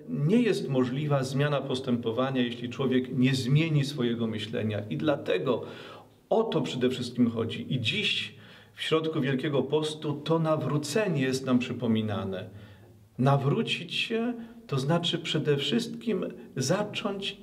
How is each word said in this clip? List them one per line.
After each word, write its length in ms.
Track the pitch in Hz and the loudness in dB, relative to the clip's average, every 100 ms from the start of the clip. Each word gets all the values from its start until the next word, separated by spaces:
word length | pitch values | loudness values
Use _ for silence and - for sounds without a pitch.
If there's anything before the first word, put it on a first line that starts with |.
| - | -8
nie 340 | 135 147 240 | 0 4 4
jest 260 | 220 - - | 4 2 0
możliwa 560 | 131 123 135 147 143 | 2 2 0 0 0
zmiana 360 | 127 135 147 139 | 0 0 2 0
postępowania, 840 | 123 127 127 117 113 110 135 127 | 0 -2 0 0 0 0 0 0
jeśli 260 | 120 117 120 | 0 -2 -6
człowiek 500 | - 123 127 123 127 | -2 2 2 2 2
nie 160 | 131 | 4
zmieni 500 | 139 113 147 165 147 | 4 4 4 4 2
swojego 420 | 127 - 120 113 113 | 0 0 0 0 -2
myślenia. 560 | 107 - 113 107 104 107 | -4 -4 -4 -2 -2 -4
I 60 | 147 | -2
dlatego 680 | 156 143 - - 135 113 - - - - - _ - | 0 0 0 0 0 -2 -4 -12 -16 -18 -20 _ 0
o 120 | 220 | 2
to 180 | 226 165 | 2 0
przede 300 | 127 127 127 | -2 0 0
wszystkim 400 | 120 117 - 113 | 0 -2 2 2
chodzi. 440 | 110 107 - - | 2 -2 -4 -4
I 60 | 123 | -2
dziś 540 | 107 202 196 - - - - - - | 0 0 0 -2 -4 -10 -20 -20 -20
w 80 | - | -10
środku 380 | - 160 156 156 | 0 0 2 0
Wielkiego 420 | 131 131 156 135 | 0 0 0 0
Postu 500 | - 151 151 - 151 | 2 0 0 -4 -4
to 260 | 143 - 165 | -4 0 2
nawrócenie 840 | 160 156 131 147 - 220 202 147 | 2 0 0 -2 0 0 2 2
jest 240 | 131 127 131 | 0 0 2
nam 120 | 123 | 2
przypominane. 920 | - 117 117 110 107 95 95 92 - - - - - - - - | 2 -2 0 2 0 -2 -4 -6 -8 -14 -20 -20 -20 -20 -10 0
Nawrócić 760 | 135 139 139 208 226 - 170 | 4 4 2 0 0 -4 -4
się 400 | - - 226 240 233 - - - | -4 -2 -2 -2 -4 -10 -16 -4
to 120 | 131 | -2
znaczy 400 | 139 170 - 165 | 2 0 0 -2
przede 380 | - 151 147 139 | -2 -2 2 0
wszystkim 680 | 196 226 - - 226 185 - - - 131 | 2 0 0 -6 -2 -2 -2 -8 -8 -2
zacząć 800 | 127 196 208 - 208 196 - - | 0 0 0 -4 -4 -4 -6 -6